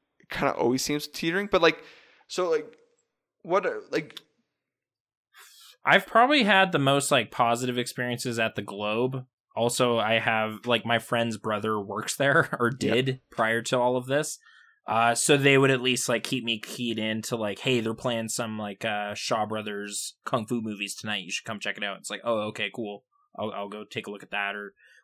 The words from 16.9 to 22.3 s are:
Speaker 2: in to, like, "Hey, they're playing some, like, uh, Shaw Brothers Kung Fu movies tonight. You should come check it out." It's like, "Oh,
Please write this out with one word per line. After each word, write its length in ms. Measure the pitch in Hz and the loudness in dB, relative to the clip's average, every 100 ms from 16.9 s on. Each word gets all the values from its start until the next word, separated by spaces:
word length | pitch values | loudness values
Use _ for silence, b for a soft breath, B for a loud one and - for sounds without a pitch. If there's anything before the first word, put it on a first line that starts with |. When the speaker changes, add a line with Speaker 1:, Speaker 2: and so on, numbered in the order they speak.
| 110 | -2
Speaker 2:
in 240 | 110 110 | -4 -4
to, 140 | - 113 | -4 -4
like, 240 | 104 98 | -4 -2
"Hey, 200 | 131 123 | 0 2
they're 140 | 113 | 0
playing 340 | 110 127 117 110 | -4 -4 -4 -4
some, 300 | - 113 107 | -4 -6 -6
like, 260 | 104 101 | -8 -6
uh, 300 | 110 104 104 | -4 -4 -6
Shaw 320 | 104 - 113 107 | -6 -2 -2 -2
Brothers 720 | 110 107 101 101 104 - - | -4 -6 -8 -8 -8 -10 -12
Kung 200 | - 123 107 | -4 -4 -2
Fu 140 | 120 | -4
movies 340 | 110 101 101 - | -4 -6 -8 -8
tonight. 260 | 110 101 | -8 -8
You 60 | 90 | -6
should 140 | - | -8
come 160 | 113 104 | -8 -8
check 160 | 104 107 | -8 -6
it 80 | |
out." 140 | 101 92 | -6 -8
It's 120 | - | -10
like, 100 | 104 | -6
"Oh, 160 | 120 | -2